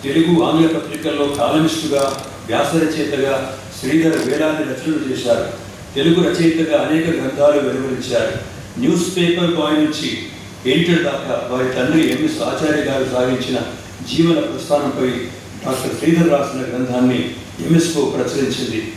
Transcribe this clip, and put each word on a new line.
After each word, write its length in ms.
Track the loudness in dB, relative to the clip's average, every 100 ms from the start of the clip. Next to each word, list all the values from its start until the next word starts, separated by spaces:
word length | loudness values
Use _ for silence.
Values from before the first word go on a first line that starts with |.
తెలుగు, 400 | 0 2 4 4
ఆంగ్ల 240 | 4 4 4
పత్రికల్లో 600 | 2 -4 -6 -4 -2 -2
కాలమిస్టుగా, 1000 | 0 2 2 2 0 -2 0 0 -2 -10 -14 -4
వ్యాస 280 | -2 0 2
రచయితగా 840 | 0 0 -2 0 0 0 -4 -10 -14 -8
శ్రీధర్ 380 | 0 2 4 2
వేలాది 460 | 0 0 0 0
రచనలు 480 | -4 -4 -4 -2 -2
చేశారు. 360 | -4 0 0 0 -8 -12 -16 -8 0
తెలుగు 280 | 4 4
రచయితగా 640 | 4 4 2 2 2 2 4
అనేక 240 | 2 2
గ్రంథాలు 500 | 0 -2 2 4 4
వెలువరించారు. 720 | 2 -2 -2 -4 -2 0 0 -4 -8 -14 -12 -2
న్యూస్ 380 | 2 2 0 0
పేపర్ 380 | 2 2 0 0
బాయ్ 200 | 2 2
నుంచి 520 | 2 0 -4 -6 -8 -14 -16 -6 0
ఎడిటర్ 380 | 2 4 2
దాకా 440 | 2 -2 -4 -4 -2
వారి 180 | -2 0
తండ్రి 500 | 0 2 4 4 2
ఎంఎస్ 220 | 0 -2
ఆచార్య 400 | -4 -2 0 0
గారు 220 | 0 0
సాగించిన 580 | 0 0 0 0 -2 -4 -4 -10 -16 -14 -6
జీవన 320 | 2 2 2
ప్రస్థానంపై 720 | 0 -6 0 0 0 -2 -2 -2 -8 -12 -16 -10 -6
డాక్టర్ 340 | -4 -4 -2
శ్రీధర్ 300 | 2 4 4
రాసిన 320 | 4 0 -4
గ్రంథాన్ని 760 | -4 -4 -2 2 2 2 -2 -8 -14 -8
ఎంఎస్ఓ 500 | 4 4 4 0 0
ప్రచురించింది. 840 | 0 -2 0 -2 -2 -4 -4 -6